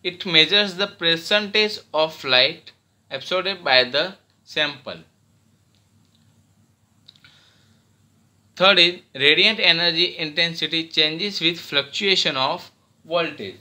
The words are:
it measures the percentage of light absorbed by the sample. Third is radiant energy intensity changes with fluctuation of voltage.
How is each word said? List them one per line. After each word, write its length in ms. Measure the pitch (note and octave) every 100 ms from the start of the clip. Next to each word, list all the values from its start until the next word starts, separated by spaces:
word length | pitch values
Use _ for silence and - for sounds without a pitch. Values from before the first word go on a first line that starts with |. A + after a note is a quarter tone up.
it 240 | F3+ F3 F#3+
measures 480 | E3 D#3 G3+ G#3
the 120 | F3 G3+
percentage 920 | - E3+ E3 - G#3 G3+ G#3+ G#3+ G#3 -
of 280 | D3+ D#3+ -
light 480 | C#3 B2+ C3+ E3+ - _ _ _ _
absorbed 540 | C#3 - F3+ F#3 F#3+
by 200 | D3 C3
the 300 | B2 C#3 F3+ G3 _ _
sample. 560 | _ - D3 C#3 - E2+ - _ _ _ _ _ _ _ _ _ _ _ _ _ _ _ _ _ _ _ - _ - _ _ _ _ _ _ _ _ _ _ _ _ -
Third 220 | F#3 F#3
is 200 | F3 F3+ _
radiant 460 | C3+ C#3+ D#3 G#3 A3
energy 580 | F#3 E3 E3+ E3 F3 -
intensity 680 | D#3 D3+ E3+ E3 D#3 E3 E3
changes 520 | - D#3 E3 G3+ G3
with 180 | E3 E3+
fluctuation 760 | - C#3+ C#3 - G3+ F3+ E3+ C#3
of 340 | C3+ F3 - _ _ _
voltage. 520 | D#3+ E3+ D#3+ C#3+ G2+ F2+